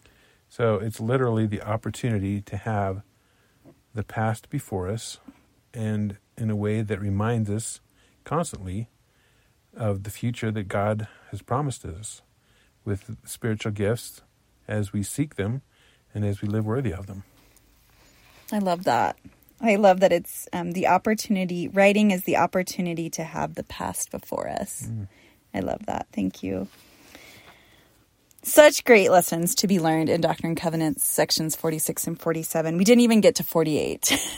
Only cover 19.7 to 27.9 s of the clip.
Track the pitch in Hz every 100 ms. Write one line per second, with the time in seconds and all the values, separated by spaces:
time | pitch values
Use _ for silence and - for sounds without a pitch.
19.7 | 196 202 185 196 175 - - - 180 175
20.7 | 175 - 185 220 220 - 190 185 175 170
21.7 | 196 196 208 208 185 185 - 175 190 180
22.7 | - 175 165 160 - 160 160 156 160 -
23.7 | - - - - - - - - - -
24.7 | - 113 113 98 - - _ _ 95 90
25.7 | - - - - - 190 - 185 185 196
26.7 | - - - - - - - - - _
27.7 | _ _